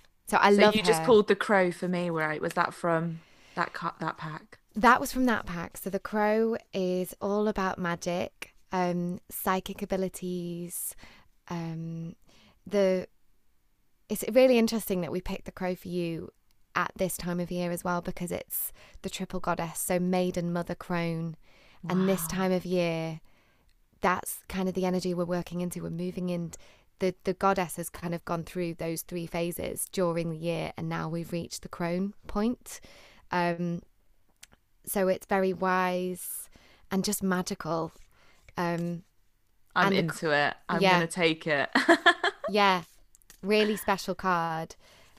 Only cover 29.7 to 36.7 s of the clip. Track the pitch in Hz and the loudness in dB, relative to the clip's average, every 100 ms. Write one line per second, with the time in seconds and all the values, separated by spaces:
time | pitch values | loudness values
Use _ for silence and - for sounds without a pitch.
29.7 | - - - 175 165 170 156 170 165 156 | -6 -6 -2 0 0 -4 -4 -4 -4 -6
30.7 | - 165 165 160 170 160 175 - - - | -6 -6 -4 -4 -6 -6 -6 -6 -10 -10
31.7 | - 170 180 202 - - 208 226 247 - | -6 -2 -2 -4 -8 -6 -2 0 -2 -10
32.7 | - - - - - - 180 175 170 175 | -18 -18 -20 -20 -20 -4 0 0 0 -2
33.7 | 170 - _ _ _ _ _ - _ _ | -4 -8 _ _ _ _ _ -20 _ _
34.7 | _ - 208 185 185 - 196 190 175 185 | _ -4 0 2 2 0 2 2 0 0
35.7 | 185 185 180 185 180 - - - - - | 2 2 0 -4 -6 -10 -12 -14 -20 -20